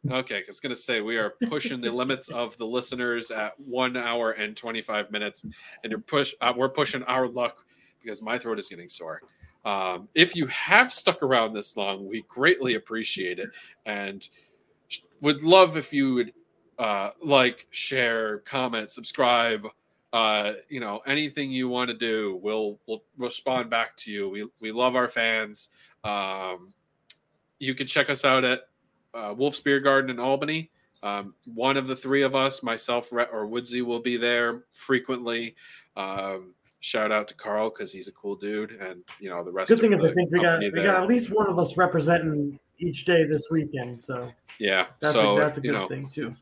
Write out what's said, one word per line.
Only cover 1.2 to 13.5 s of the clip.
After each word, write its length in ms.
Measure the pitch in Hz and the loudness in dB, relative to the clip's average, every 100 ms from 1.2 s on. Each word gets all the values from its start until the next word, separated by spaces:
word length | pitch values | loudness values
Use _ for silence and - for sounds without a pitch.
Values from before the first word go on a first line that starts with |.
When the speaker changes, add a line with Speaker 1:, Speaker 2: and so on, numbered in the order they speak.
| 104 - 233 | -2 -2 -4
Speaker 1:
pushing 340 | 147 120 127 | -2 -4 -4
the 100 | 120 | -4
limits 380 | 120 131 131 - | -2 -2 -4 -6
of 280 | 120 117 - | -6 -6 -6
the 80 | 113 | -4
listeners 640 | 123 123 127 123 117 117 | -2 -4 -4 -2 -2 -4
at 280 | 110 107 - | -6 -6 -8
one 360 | 139 123 127 123 | -6 -2 0 -2
hour 340 | 120 120 113 | -2 0 0
and 240 | 110 107 107 | -2 -6 -6
twenty-five 560 | 117 113 110 107 101 | -8 -8 -4 -4 -4
minutes, 320 | 104 104 - 107 - - - | -4 -6 -8 -16 -16 -20 -14
and 80 | - | -8
you're 80 | 107 | -8
push-, 340 | - 147 131 - | -2 0 0 0
uh, 120 | 123 123 | 0 2
we're 140 | 135 | 0
pushing 340 | 143 139 135 | 2 0 -2
our 240 | 123 127 127 | 0 0 0
luck 380 | 123 117 - _ _ _ _ | 0 -4 -4 _ _ _ _
because 200 | 113 104 | -12 -10
my 160 | 110 123 | -4 -4
throat 220 | 117 104 | -2 -4
is 80 | 95 | -6
getting 220 | 87 87 | -12 -12
sore. 320 | - 82 78 - _ - _ 110 | -10 -10 -12 -14 _ -20 _ -4
Um, 440 | 98 92 90 - | -2 -2 -4 -2
if 220 | 156 170 170 | 4 4 4
you 100 | 135 | -4
have 440 | - - 202 254 | -4 4 6 6
stuck 320 | - - 175 | 2 0 0
around 300 | 139 127 113 | 2 4 2
this 240 | 107 - 110 | -2 -6 -4
long, 280 | 101 98 98 | -4 -4 -8
we 160 | 113 - | -10 -10
greatly 460 | 123 151 185 127 107 | 2 2 4 2 -2
appreciate 640 | - 113 110 - 113 90 | -2 -6 -4 -4 -4 -6
it, 100 | - | -10